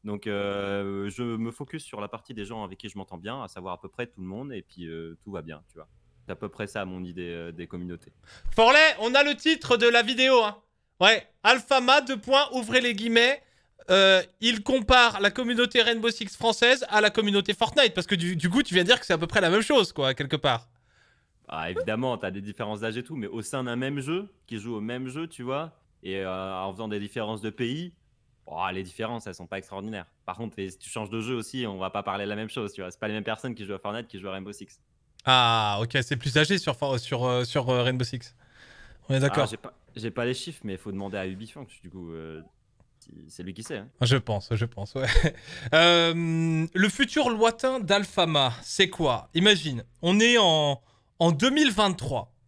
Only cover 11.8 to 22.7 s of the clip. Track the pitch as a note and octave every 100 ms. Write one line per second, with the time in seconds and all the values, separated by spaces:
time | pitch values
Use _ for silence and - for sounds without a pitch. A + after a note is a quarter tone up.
11.8 | B3 C#4+ C4 C4 G#3+ C4+ C#4+ B3+ A3 B3+
12.8 | A#3+ G#3 A#3 A3+ A#3+ C#4+ _ _ _ _
13.8 | - F#3 F#3+ F#3+ F3+ _ A3+ A3+ G3+ C4
14.8 | G3+ B3+ A#3+ G#3 G3+ G3+ A#3+ A#3+ A#3+ B3+
15.8 | A3+ A#3 A3+ A3+ G#3 - A#3 G#3+ A#3+ C4
16.8 | - G#3+ G#3 G#3 G#3 G3+ G3 G3+ A3+ -
17.8 | B3+ - E3+ F#3+ E3+ F3+ E3+ G#3+ C#4+ F3+
18.8 | F3+ A#3+ - E3+ E3+ A3 F3+ G3 A3 C#4+
19.8 | G3 - C3+ C3 C#3+ C#3+ C#3+ A#2 - _
20.8 | _ _ _ _ _ _ _ D#2 E2 F#2
21.8 | F2 A2 C3 A#2 F#2+ F#2+ G2+ G2+ G#2+